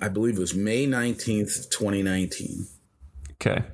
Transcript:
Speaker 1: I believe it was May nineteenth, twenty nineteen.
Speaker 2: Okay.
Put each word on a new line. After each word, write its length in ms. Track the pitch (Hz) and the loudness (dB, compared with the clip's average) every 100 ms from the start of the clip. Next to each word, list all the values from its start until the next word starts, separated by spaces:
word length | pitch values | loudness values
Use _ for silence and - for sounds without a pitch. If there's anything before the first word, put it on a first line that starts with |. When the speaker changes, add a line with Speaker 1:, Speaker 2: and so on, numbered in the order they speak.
Speaker 1:
I 80 | 104 | 0
believe 280 | 98 117 101 | 2 2 2
it 20 | |
was 160 | 90 90 | 0 0
May 320 | 104 117 139 | 2 2 2
nineteenth, 800 | 127 120 110 - 107 104 - - | 2 0 0 0 0 0 -2 -2
twenty 320 | - 104 101 | -2 2 2
nineteen. 640 | 95 92 92 - - - - - _ _ - - - | 2 2 0 -2 -6 -6 -8 -12 _ _ -20 -14 -14
Speaker 2:
Okay. 300 | - - - - | -2 0 2 -2